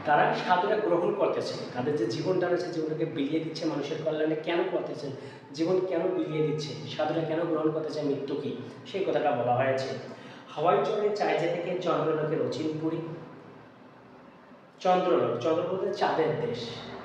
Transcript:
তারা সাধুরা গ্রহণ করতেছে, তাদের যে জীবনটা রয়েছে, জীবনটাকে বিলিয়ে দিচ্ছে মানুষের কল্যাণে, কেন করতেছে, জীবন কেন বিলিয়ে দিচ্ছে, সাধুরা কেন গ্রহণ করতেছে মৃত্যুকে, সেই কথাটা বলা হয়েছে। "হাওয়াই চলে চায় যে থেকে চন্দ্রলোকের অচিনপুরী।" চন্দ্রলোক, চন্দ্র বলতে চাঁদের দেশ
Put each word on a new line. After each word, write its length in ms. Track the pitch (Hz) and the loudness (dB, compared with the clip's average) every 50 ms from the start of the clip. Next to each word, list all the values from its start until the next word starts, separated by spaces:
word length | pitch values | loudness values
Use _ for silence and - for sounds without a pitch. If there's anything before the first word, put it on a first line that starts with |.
| - | 4
তারা 300 | 151 147 160 185 - - - - | 4 6 6 6 4 2 0 2
সাধুরা 300 | - 214 - - - 214 | 2 2 4 4 2 2
গ্রহণ 380 | 208 - 175 - - - 208 202 | 2 4 2 2 4 2 2 2
করতেছে, 400 | - - - - - - - - - - - - | 2 2 2 2 0 -2 -4 -6 -6 -8 -6 -4
তাদের 220 | 127 123 147 147 | -2 -2 0 0
যে 100 | 151 - | 0 0
জীবনটা 420 | - - 147 147 185 185 175 175 175 | 0 0 -2 0 0 2 2 2 2
রয়েছে, 240 | 175 170 - 175 | 2 0 0 -2
জীবনটাকে 320 | 170 160 156 156 156 151 160 | -2 -2 -2 -2 0 -2 -2
বিলিয়ে 400 | 151 - 147 139 135 156 160 160 | -2 0 -2 -2 0 0 -2 -2
দিচ্ছে 200 | 160 - - 175 | -2 -6 -4 -4
মানুষের 320 | 160 143 143 139 - - - 151 | -2 -2 -2 -4 -4 -4 -2 -2
কল্যাণে, 300 | 156 151 151 156 156 156 | -2 0 0 0 0 0
কেন 240 | - - - 170 175 185 - | -2 -2 0 0 0 0 0
করতেছে, 340 | 175 - - - - - - 135 131 - - - - - - - | 0 -2 -2 -2 -6 -6 -8 -8 -8 -8 -12 -14 -14 -16 -16 -14
জীবন 280 | 139 151 165 175 185 180 180 - | -4 -2 2 4 4 2 2 2
কেন 140 | 175 165 | 0 0
বিলিয়ে 440 | - 170 160 160 156 151 151 151 156 | 2 2 2 0 -2 0 0 0 0
দিচ্ছে, 500 | 147 147 - - - - - 117 - - | 0 0 -2 -4 -6 -8 -8 -8 -8 -4
সাধুরা 240 | - 151 151 160 165 | -2 -2 0 0 0
কেন 200 | 156 151 156 165 | 0 0 0 0
গ্রহণ 300 | 175 170 160 151 156 156 | 0 0 0 2 2 0
করতেছে 320 | 151 156 156 147 143 151 | 0 0 -4 -4 -4 -2
মৃত্যুকে, 480 | 147 139 131 - - - 139 - - 123 120 - - - - - - | -2 -2 -2 -2 -2 -4 -4 -4 -4 -4 -6 -6 -8 -12 -12 -14 -14
সেই 180 | - - 190 - | -8 -4 -2 0
কথাটা 260 | 160 147 143 - 147 | 0 2 2 2 2
বলা 240 | 123 120 120 123 120 | 2 2 2 2 4
হয়েছে। 340 | 123 135 135 131 123 131 135 - - - - - - - - - - - - | 4 4 2 2 0 -2 -4 -6 -6 -8 -12 -14 -14 -14 -16 -16 -18 -18 -12
"হাওয়াই 280 | - 151 156 175 202 - - | -6 0 2 4 4 4 2
চলে 320 | - 220 208 208 208 - | 2 0 2 2 0 2
চায় 220 | - 180 - - - | 2 0 2 2 2
যে 80 | 170 | 2
থেকে 320 | 165 170 175 170 175 175 - | 0 0 0 -2 -2 -2 0
চন্দ্রলোকের 600 | - 170 156 - 156 160 156 151 151 151 151 135 | 2 2 2 2 2 2 2 0 0 0 0 0
অচিনপুরী।" 540 | 127 127 - - 156 160 156 151 156 160 160 160 - - - - - - - - - - - - - - - - - - - - - - - - - - - - - - - - - - - - | 0 0 -2 -2 -2 -2 -2 -2 -2 -2 -2 -2 -6 -6 -10 -10 -12 -16 -16 -18 -18 -20 -20 -20 -20 -20 -20 -20 -20 -20 -20 -20 -20 -20 -20 -20 -20 -20 -20 -20 -20 -20 -20 -20 -20 -20 -20 0
চন্দ্রলোক, 600 | - 185 180 180 175 180 165 - 123 - - - | 4 4 4 6 6 4 4 4 4 2 0 0
চন্দ্র 220 | - 160 160 170 | 2 2 2 2
বলতে 320 | - 180 190 - 208 196 - | 2 0 -2 0 0 -2 0
চাঁদের 520 | - 202 - - 160 156 - - - 240 | 0 0 2 2 2 2 2 2 0 -2
দেশ 220 | 240 - - - - - - - - - - | -2 -4 -4 -6 -8 -10 -10 -12 -12 -12 -12